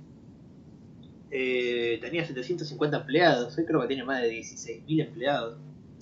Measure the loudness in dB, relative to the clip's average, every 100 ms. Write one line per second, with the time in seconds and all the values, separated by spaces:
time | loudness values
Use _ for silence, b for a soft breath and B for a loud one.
0 | -18 -20 -20 -20 -20 -20 -20 -20 -20 -20
1 | -20 -20 -8 -2 0 2 2 2 2 0
2 | -2 -2 -2 -4 -4 -4 -4 0 0 0
3 | 2 6 6 6 2 -2 2 2 2 0
4 | -2 0 0 -2 -8 -12 -12 -10 0 0
5 | 0 -2 0 0 -2 -8 -16 -18 -20 -18